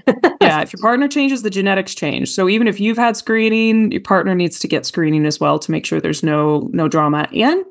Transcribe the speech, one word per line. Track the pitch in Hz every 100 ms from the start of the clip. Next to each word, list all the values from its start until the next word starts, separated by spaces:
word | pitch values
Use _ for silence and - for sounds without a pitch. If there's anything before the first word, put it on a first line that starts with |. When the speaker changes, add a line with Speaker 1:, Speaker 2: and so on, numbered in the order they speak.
| -
Speaker 1:
right? | - 339 -
<laughs> |
Speaker 2:
Yeah, | - 156
if | -
your | 180
partner | 220 247 285
changes, | 285 277 254
the | 214
genetics | 190 196 190 190
change. | - 151 127 131
So | - 185
even | 220 226
if | 196
you've | 214 233
had | 240 226
screening, | - 220 220 220 226 220 214
your | 190
partner | - 190 190
needs | 180 170 -
to | -
get | 156 -
screening | 175 156 156 151
as | 147
well | 147 151
to | -
make | 156 -
sure | 160
there's | 156 151
no, | 160 151 151 151 -
no | 170 156
drama. | 160 151 151 -
And | - 247 370 370